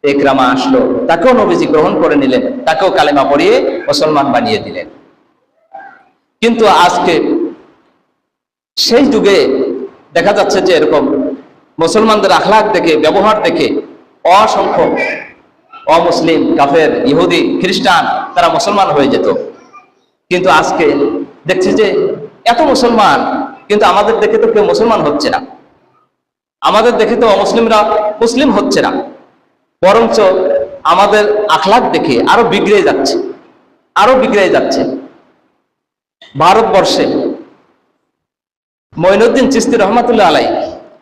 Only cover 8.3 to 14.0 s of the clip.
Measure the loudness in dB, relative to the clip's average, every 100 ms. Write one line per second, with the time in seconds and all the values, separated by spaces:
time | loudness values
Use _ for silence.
8.3 | _ _ _ _ -8 0 2 2 2 2
9.3 | 2 2 -2 -4 -6 -12 -18 _ -2 0
10.3 | 0 0 0 0 0 2 0 -2 -4 -6
11.3 | -8 -18 _ _ -4 -2 0 2 2 2
12.3 | 0 2 2 2 0 0 0 2 2 0
13.3 | 0 -2 -2 -2 -4 -10 -20